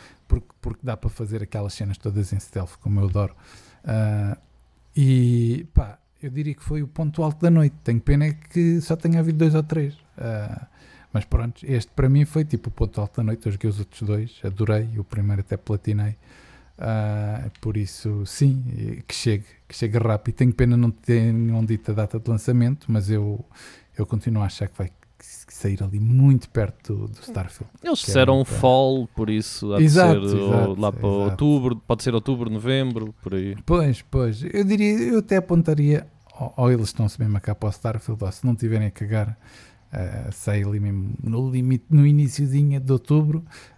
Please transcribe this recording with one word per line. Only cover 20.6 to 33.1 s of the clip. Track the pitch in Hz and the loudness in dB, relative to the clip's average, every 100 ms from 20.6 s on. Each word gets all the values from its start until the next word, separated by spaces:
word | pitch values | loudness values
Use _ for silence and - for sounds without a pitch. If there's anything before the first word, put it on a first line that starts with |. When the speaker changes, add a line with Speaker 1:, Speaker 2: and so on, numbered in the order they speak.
| 123 120 | 4 4
Speaker 1:
não | 120 | 2
tenham | 107 - 120 117 113 113 113 113 | 0 0 2 2 2 0 0 0
dito | 110 - | -2 -2
a | |
data | 104 107 117 | -4 -4 -4
de | 110 | -2
lançamento, | 107 - 123 120 143 - | -2 0 2 2 0 -2
mas | 110 98 | -2 0
eu, | 110 104 104 - - - - _ - | 0 -2 -4 -10 -20 -20 -20 _ -8
eu | 107 | -4
continuo | 110 120 107 | -4 -2 0
a | 98 | -2
achar | - 98 | -4 -8
que | - | -6
vai | 92 - _ _ | -10 -10 _ _
sair | - - - - 98 98 | -20 -20 -20 -8 -4 -4
ali | 98 104 | -4 -2
muito | 110 127 139 131 - | 2 6 6 6 2
perto | 113 104 - - 101 | -2 -4 -6 -8 -8
do, | 104 | -8
do | 104 | -12
Starfield. | - 220 92 - - - | -10 -8 -8 -12 -18 -10
Speaker 2:
Eles | 349 302 | -4 -4
Speaker 1:
Que | - | 0
é | |
Speaker 2:
disseram | 135 131 135 | 4 4 4
Speaker 1:
muito | 131 | 0
Speaker 2:
fall, | - 131 131 131 135 117 - | 2 4 4 4 0 -4 -4
por | 107 | -2
isso | 110 107 - 107 | -2 -4 -8 -2
há | 101 | 4
de | 156 | 6
Speaker 1:
Exato, | 156 180 101 98 | 8 6 4 2
Speaker 2:
ser, | 101 | 0
Speaker 1:
exato, | 98 - 104 95 | 2 2 2 0
Speaker 2:
lá | 104 | -2
para | 101 104 | 0 0
Speaker 1:
exato. | 101 101 | 2 0
Speaker 2:
outubro, | 98 147 147 127 113 | 2 2 2 2 -4
pode | - 117 | -2 -2
ser | - 113 | 0 -2
outubro, | 107 127 117 | -2 -2 -4
novembro, | 107 117 135 131 113 107 | -4 -2 0 0 -4 -8